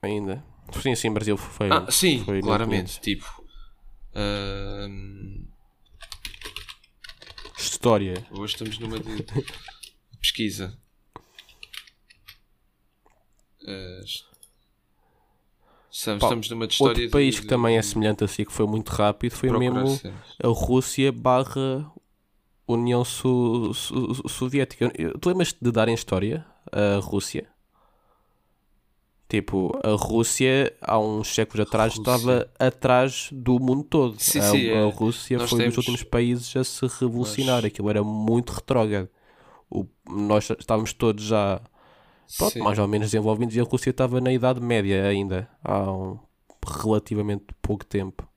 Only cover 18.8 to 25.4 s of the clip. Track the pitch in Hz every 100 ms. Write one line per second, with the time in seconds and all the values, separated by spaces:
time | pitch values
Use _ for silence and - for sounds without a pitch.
18.8 | 107 - 104 107 120 - 131 113 123 123
19.8 | 131 135 - 98 - - 120 113 - 127
20.8 | 127 - 135 117 120 127 131 - 135 131
21.8 | 151 - _ _ _ _ _ _ - 117
22.8 | 120 123 123 - 131 127 120 120 113 104
23.8 | - - 123 127 - - 127 139 131 -
24.8 | 143 - 80 - 180 180